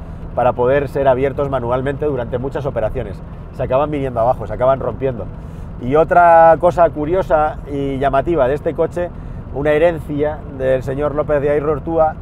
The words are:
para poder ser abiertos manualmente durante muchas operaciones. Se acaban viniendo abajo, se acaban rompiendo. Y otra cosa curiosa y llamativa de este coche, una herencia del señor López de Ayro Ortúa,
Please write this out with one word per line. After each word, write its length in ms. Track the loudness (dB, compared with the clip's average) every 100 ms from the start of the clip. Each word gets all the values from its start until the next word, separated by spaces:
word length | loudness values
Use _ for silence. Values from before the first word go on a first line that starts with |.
| -12 -12 -8 0
para 180 | 2
poder 340 | 2 2 2 0
ser 200 | 0 2
abiertos 420 | 2 2 0 -2
manualmente 560 | -2 -2 -2 -2 -4 -2
durante 320 | -4 -4 -4
muchas 280 | -6 -6 -6
operaciones. 560 | -2 -4 -4 -8 -10 -14 -16 -14
Se 100 | -8
acaban 280 | -2 0 0
viniendo 280 | -2 -4 0
abajo, 280 | 0 0 -4
se 60 |
acaban 260 | -2 2 2
rompiendo. 460 | -2 -4 -4 -4 -8 -12 -14 -12 -12 -10
Y 140 | 0 2
otra 600 | 4 6 8 8 8 6
cosa 300 | 4 4 2
curiosa 680 | 2 -2 -2 2 2 0 -4 -8
y 280 | -6 -4 -2
llamativa 500 | 0 0 0 2 2
de 60 |
este 200 | 0 -2
coche, 360 | -2 -2 -2 -6 -8 -12 -12 -10
una 180 | -4 0
herencia 680 | 4 2 2 -4 -2 -2 -4 -10 -4
del 260 | 0 0
señor 320 | 0 -4 -2 -2
López 260 | 0 2
de 80 | 2
Ayro 220 | 0 0
Ortúa, 440 | -2 -2 2 2 0